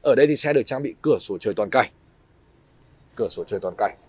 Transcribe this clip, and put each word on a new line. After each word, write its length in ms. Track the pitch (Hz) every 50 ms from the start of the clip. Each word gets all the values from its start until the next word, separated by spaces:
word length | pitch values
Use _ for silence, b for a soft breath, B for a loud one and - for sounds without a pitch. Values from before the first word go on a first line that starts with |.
Ở 120 | - 147 123
đây 120 | 127 147
thì 100 | 151 151
xe 160 | - - 147
được 100 | 147 139 110
trang 160 | - 135 131
bị 120 | 143 120 - _
cửa 160 | - 151 143 -
sổ 180 | - - 101 87
trời 160 | - 107 92
toàn 160 | - 104 95
cảnh. 200 | - 127 110 - _ _ _ _ _ _ _ _ _ _ _ _ _ _ _ _ _ _ _ _ _ _ _ _ _
Cửa 140 | - 113 95
sổ 160 | - - 85
trời 160 | - 104 95
toàn 140 | 95 92 90 -
cảnh. 180 | 107 95 - _ _